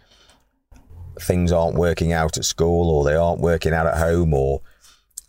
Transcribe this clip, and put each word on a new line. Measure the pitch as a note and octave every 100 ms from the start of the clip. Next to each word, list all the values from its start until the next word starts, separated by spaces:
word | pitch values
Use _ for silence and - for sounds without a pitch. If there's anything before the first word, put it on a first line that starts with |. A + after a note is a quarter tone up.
| _ _ _ _ _ _ _ - - - - -
things | - F2+ F2
aren't | E2+ E2 A#1
working | F2 D#2+ E2
out | E2 E2 -
at | -
school | - E2+ E2+ F2
or | D2+
they | C#2+ D#2
aren't | E2+ E2
working | E2+ E2 D#2+
out | D#2+ D#2+
at | D#2+
home | E2 E2+ E2+
or | C#2+ C2+ C#2 - _ - _ _ -